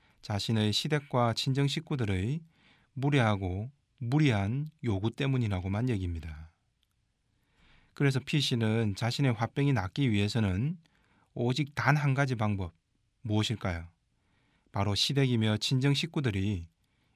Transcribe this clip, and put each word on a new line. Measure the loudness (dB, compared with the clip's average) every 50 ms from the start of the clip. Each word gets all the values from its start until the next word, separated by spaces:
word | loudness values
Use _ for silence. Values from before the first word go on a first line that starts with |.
| _ _ _ _
자신의 | -8 -6 -6 -4 -2 0 0 2 2 2 0
시댁과 | 0 -2 -2 -2 -2 -2 -2 0 0 2 2 0
친정 | 0 -2 -2 0 0 0
식구들의 | 0 -2 -4 -6 -4 -4 -2 -2 0 0 0 0 -2 -4 -4 -8 -12 _ _ _ _ _ _ _ _ -8
무례하고 | -4 0 2 2 4 4 4 2 2 0 -2 -4 -4 -6 -8 -12 _ _ _ _
무리한 | -10 -4 0 2 4 4 4 4 2 2 0 -2 -4 -4 -8 -10 _ -2
요구 | -2 0 0 0 -2
때문이라고만 | -2 -2 -2 0 0 0 0 0 -2 -2 -2 -2 -2 -2 0 0
여깁니다. | 0 0 -2 -4 -4 -6 -8 -10 -12 -14 -16 -18 _ _ _ _ _ _ _ _ _ _ _ _ _ _ _ _ _ _ _ _ _ _ _ -20 _ _ _ _ -4
그래서 | 0 2 2 2 0
P | -2 0 0 0
씨는 | 0 2 0 2 2 2 2 2 2 0 0
자신의 | 0 -2 -2 0 2 2 2 2
화병이 | 2 -2 -2 0 0 2 2 2
낫기 | 2 0 -2 -2 0 0 2
위해서는 | 2 2 2 2 2 2 0 2 2 0 0 -2 -4 -6 -12 _ _ _ _ _ _ _ _ _ -6
오직 | -2 -2 0 0 -2 -2 -4 -4
단 | -2 2 2 2
한 | 2 2 0 0
가지 | 0 0 -2 -2
방법, | -2 -2 -2 -2 -2 -4 -8 -10 _ _ _ _ _ _ _ _ _ -6
무엇일까요? | -2 0 0 0 0 -2 -4 -4 -4 -4 -6 -8 -12 -18 _ _ _ _ _ _ _ _ _ _ _ _ _ _ _
바로 | -4 -2 0 0 0
시댁이며 | 0 0 0 0 2 2 2 2 2 2 2 2 0
친정 | 0 0 0 2 2 2 2
식구들이 | 0 -2 -4 -4 -2 0 0 0 0 0 -2 -2 -4 -6 -10 _ _ _ _ _ _ _ _ _